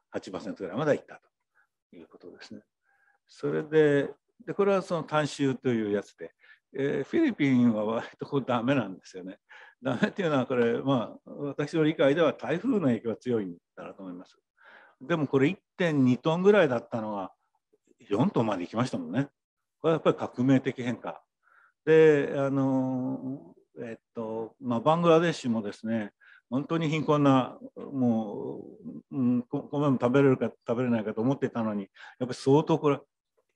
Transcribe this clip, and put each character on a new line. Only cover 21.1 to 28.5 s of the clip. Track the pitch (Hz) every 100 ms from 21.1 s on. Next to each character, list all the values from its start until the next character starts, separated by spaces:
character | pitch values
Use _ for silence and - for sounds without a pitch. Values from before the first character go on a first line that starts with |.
| 80 _ _ _ _ _ _ -
で、 | 160 160 147 139 143
あ | 139
の、 | 135 135 131 131 131 131 135 131 139 170 - _ -
え | 120 113
っ | _ -
と、 | 110 113 110 -
ま | 127 117
あ、 |
バ | 143 165
ン |
グ | 170
ラ | 160
デ | 175
シ | - 127
ュ |
も | 113
で | 104
す | - 113
ね、 | 113 104 _ _ - -
本 | 123 147
当 | 165
に | 160
貧 | 156
困 | 151 147
な、 | 143 131 123 - - -
も | - 139 123 110 107 107 120